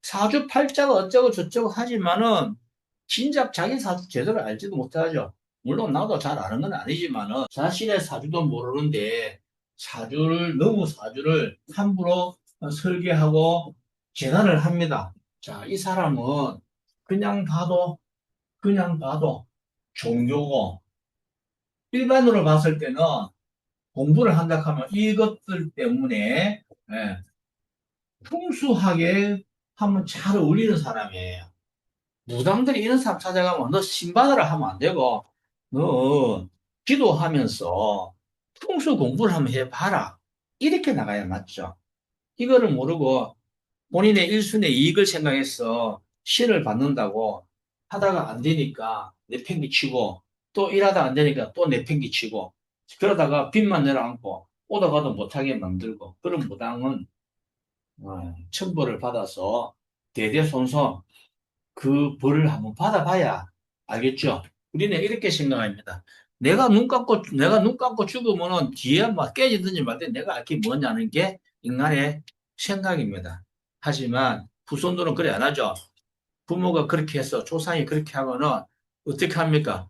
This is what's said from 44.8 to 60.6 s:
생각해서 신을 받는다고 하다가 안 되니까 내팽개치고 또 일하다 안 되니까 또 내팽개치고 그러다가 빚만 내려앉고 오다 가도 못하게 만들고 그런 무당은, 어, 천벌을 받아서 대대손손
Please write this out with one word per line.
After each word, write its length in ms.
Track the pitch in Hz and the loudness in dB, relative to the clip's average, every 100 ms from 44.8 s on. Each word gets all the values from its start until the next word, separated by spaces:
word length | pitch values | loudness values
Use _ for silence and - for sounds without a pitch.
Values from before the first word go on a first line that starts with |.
| 156 160 196 | 4 4 2
생각해서 960 | 165 151 135 135 - 117 117 113 104 _ _ | 2 0 0 -2 -4 -4 -2 -2 -6 _ _
신을 400 | - - 240 185 | -2 2 4 4
받는다고 840 | 110 110 143 131 104 107 110 101 _ _ _ _ _ | 2 0 0 0 -2 -2 -4 -6 _ _ _ _ _
하다가 400 | 196 196 180 120 | 0 0 0 -4
안 120 | 117 | -2
되니까 720 | 139 160 120 - 113 110 - _ _ | 0 2 0 -4 -8 -8 -10 _ _
내팽개치고 920 | 123 - 160 135 - 139 127 104 87 _ _ _ | -12 -6 -4 -2 -2 -2 -2 -4 -6 _ _ _
또 180 | - 190 | -2 0
일하다 320 | 196 196 190 | 4 4 4
안 100 | 131 | 2
되니까 400 | 135 147 127 110 | 2 2 2 -6
또 140 | - 165 | 0 2
내팽개치고 840 | 123 - 147 120 - 110 107 90 _ _ _ _ - | 2 0 -2 -2 -4 -4 -8 -10 _ _ _ _ -2
그러다가 520 | 196 196 147 147 - | 0 2 2 2 2
빚만 320 | 220 208 170 | 2 4 2
내려앉고 640 | 139 135 117 120 107 92 _ _ _ | 2 2 -2 -8 -10 -12 _ _ _
오다 200 | 202 175 | 0 2
가도 240 | 147 147 | 2 0
못하게 420 | 104 101 143 135 113 | -6 -8 -4 -4 -4
만들고 600 | 92 92 113 110 85 - | -4 -6 -6 -12 -16 -10
그런 180 | 175 170 123 | -6 -4 -6
무당은, 580 | 98 117 120 131 135 - _ _ _ _ _ _ _ _ _ | -8 -10 -6 -4 -4 -10 _ _ _ _ _ _ _ _ _
어, 340 | 98 95 87 85 87 | -14 -12 -12 -14 -12
천벌을 480 | - 185 160 127 107 | -8 -6 -2 -4 -4
받아서 760 | 123 117 117 - 98 117 117 _ _ _ _ | -6 -6 -8 -8 -4 -4 -6 _ _ _ _
대대손손 880 | - 107 147 156 131 | -4 0 2 2 0